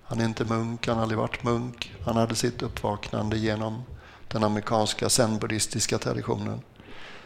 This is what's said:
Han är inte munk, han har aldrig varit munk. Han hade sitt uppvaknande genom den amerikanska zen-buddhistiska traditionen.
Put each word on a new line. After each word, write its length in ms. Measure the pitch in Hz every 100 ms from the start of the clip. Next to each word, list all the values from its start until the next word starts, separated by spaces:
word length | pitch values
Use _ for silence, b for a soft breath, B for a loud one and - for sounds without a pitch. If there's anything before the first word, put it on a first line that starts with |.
| -
Han 120 | 117
är 40 |
inte 200 | 113 110
munk, 420 | 110 113 117 117 -
han 100 | 113
har 60 |
aldrig 160 | 110 110
varit 240 | 117 -
munk. 520 | 120 117 123 127 - -
Han 120 | - 113
hade 180 | 113
sitt 280 | 113 - -
uppvaknande 760 | 120 - 110 104 - 110 107 110
genom 440 | 110 107 110 113 123 B B B B
den 160 | 113
amerikanska 640 | 107 107 - 113 107 - 110
zen-buddhistiska 920 | - 110 107 113 107 - 117 - 113
traditionen. 640 | 127 117 113 110 107 113 - - B B B B